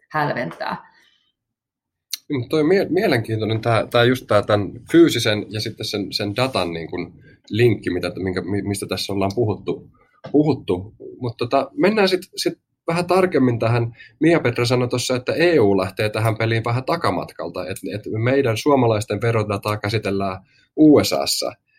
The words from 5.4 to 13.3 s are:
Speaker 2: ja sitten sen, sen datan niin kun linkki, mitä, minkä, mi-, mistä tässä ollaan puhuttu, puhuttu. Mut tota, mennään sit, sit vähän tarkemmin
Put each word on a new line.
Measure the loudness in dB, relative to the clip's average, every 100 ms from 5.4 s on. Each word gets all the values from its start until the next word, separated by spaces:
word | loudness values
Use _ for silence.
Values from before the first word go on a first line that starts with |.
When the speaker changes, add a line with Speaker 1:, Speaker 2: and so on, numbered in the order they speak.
| -4
Speaker 2:
ja | -6
sitten | -8 -8 -6
sen, | -4 -4
sen | -4 -4 -2
datan | -2 0 -2
niin | -4 -8
kun | -8 -8 -12 -20 -20 -6
linkki, | 2 2 2 -2
mitä, | -4 -4 -4
minkä, | -4 -4
mi-, | -4 -4
mistä | -4 -4 -4
tässä | -6 -4
ollaan | -2 -2 0
puhuttu, | -2 -2 -6 -8 -10 _ _ _ -2
puhuttu. | 2 2 0 -2 -4 -6 -16 -18 -10
Mut | -10 -8
tota, | -2 -2 -2 0
mennään | 2 4 2
sit, | 0 -4 -6
sit | -6 -6 _ _ -4
vähän | -2 0
tarkemmin | 2 2